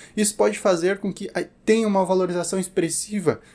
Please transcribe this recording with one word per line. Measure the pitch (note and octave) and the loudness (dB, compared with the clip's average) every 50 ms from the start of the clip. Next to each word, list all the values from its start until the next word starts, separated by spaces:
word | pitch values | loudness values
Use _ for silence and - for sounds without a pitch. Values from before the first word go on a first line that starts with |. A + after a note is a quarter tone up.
| - - - | -16 -8 -2
Isso | G#3+ G#3 G3+ - | -2 -2 0 2
pode | - G#3 G#3+ G3+ | 2 2 0 0
fazer | - - G#3 F3+ E3 E3+ F#3 G3+ G3 | 0 2 2 2 2 2 0 0 -2
com | - G3 | -4 -6
que, | F3+ - G3 - - | -6 -6 -10 -8 -6
ah, | F3 - - - _ _ | -6 -8 -8 -12 _ _
tenha | - A3 A3+ A3+ G#3 | 2 4 4 4 2
uma | G3 G3 F#3 | 2 2 2
valorização | F3 F#3+ F#3 F#3 F3 F3 F3 E3+ E3+ G3 | 2 2 2 2 0 0 -2 -2 -2 -2
expressiva | F#3+ F#3 - - F#3+ E3 E3 D#3 - - - G#3+ G#3 E3+ D3 A2+ - - - - | -4 -4 -2 0 0 0 0 -2 -4 -6 -4 -6 -2 0 0 -2 -2 -8 -18 -20